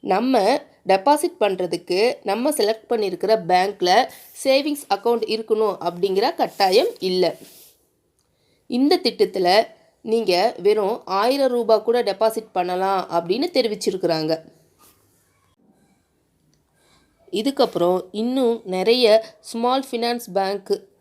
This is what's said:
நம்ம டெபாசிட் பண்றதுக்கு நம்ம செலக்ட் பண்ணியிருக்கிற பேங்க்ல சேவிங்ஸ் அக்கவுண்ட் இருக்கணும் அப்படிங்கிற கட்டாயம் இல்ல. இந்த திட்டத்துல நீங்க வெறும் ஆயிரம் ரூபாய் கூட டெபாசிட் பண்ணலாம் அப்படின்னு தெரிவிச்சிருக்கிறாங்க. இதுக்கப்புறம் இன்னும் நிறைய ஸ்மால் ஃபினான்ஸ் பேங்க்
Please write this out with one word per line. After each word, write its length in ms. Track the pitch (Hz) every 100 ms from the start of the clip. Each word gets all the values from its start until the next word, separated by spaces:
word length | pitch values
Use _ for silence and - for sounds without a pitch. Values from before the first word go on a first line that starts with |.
நம்ம 360 | - 190 254 254 196 285 - _ -
டெபாசிட் 480 | 190 233 294 349 -
பண்றதுக்கு 600 | 208 185 180 170 - 180 233 -
நம்ம 280 | - 208 262
செலக்ட் 360 | 294 403 - _
பண்ணியிருக்கிற 420 | 233 202 175 196 220 170
பேங்க்ல 420 | 180 196 202 180 196 254 - -
சேவிங்ஸ் 520 | - 269 269 294 294 -
அக்கவுண்ட் 360 | 202 233 233 226
இருக்கணும் 480 | 220 220 214 214 180
அப்படிங்கிற 560 | 170 175 196 190 240 339
கட்டாயம் 560 | 208 - 196 196 415 -
இல்ல. 360 | 185 185 175 - - - - _ _ _ _ _ _ _ _ _ _
இந்த 300 | 247 277 349
திட்டத்துல 440 | 247 - 196 190 180 196 233 - _ _ 226
நீங்க 280 | 226 208 175 220 -
வெறும் 380 | 180 214 196 233 -
ஆயிரம் 460 | 190 226 277 269
ரூபாய் 300 | 240 220 220
கூட 160 | 220 240
டெபாசிட் 480 | 208 190 220 220 220
பண்ணலாம் 500 | 190 180 180 190 190 175
அப்படின்னு 380 | 170 170 214 349
தெரிவிச்சிருக்கிறாங்க. 800 | 269 233 208 - 185 175 160 156 160 - _ _ _ - _ _ _ _ _ _ _ _ _ _ _ _ _ _ _ _ _ _ _ _ _ _ _ _
இதுக்கப்புறம் 680 | 185 220 277 247 170 175 185 180
இன்னும் 440 | 208 233 254 247 233 196
நிறைய 400 | 185 190 247 233 220 220 _
ஸ்மால் 460 | - 226 240 262 269
ஃபினான்ஸ் 420 | 240 233 240 240
பேங்க் 400 | 180 190 202 196 202 - _